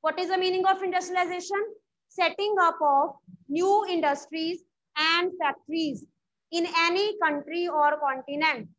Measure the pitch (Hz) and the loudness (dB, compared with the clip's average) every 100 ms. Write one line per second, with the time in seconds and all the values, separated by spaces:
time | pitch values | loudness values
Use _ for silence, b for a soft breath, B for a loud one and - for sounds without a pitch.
0 | 311 320 359 370 370 370 370 381 381 359 | -2 -2 -2 0 0 2 2 2 0 -2
1 | - 359 359 359 359 392 427 - _ _ | -2 -2 -2 -4 -4 -4 -4 -8 _ _
2 | _ - 330 - 403 403 339 330 302 277 | _ -2 -2 0 -2 4 2 2 2 4
3 | 311 - - - _ 294 370 403 403 349 | 2 -4 -20 -20 _ 0 4 4 2 0
4 | 302 285 - 320 320 349 _ _ _ 302 | 2 0 -4 -6 -4 -6 _ _ _ -2
5 | 320 339 359 370 302 277 - 330 311 226 | 2 2 0 -2 -4 -4 -6 -4 -2 -4
6 | - _ _ _ _ 339 339 330 339 359 | -14 _ _ _ _ -4 0 0 2 2
7 | 415 415 330 294 285 339 349 302 294 302 | 0 0 0 0 -4 -4 -2 2 2 2
8 | 285 262 262 285 311 262 208 | -2 -4 -6 -2 0 -2 -8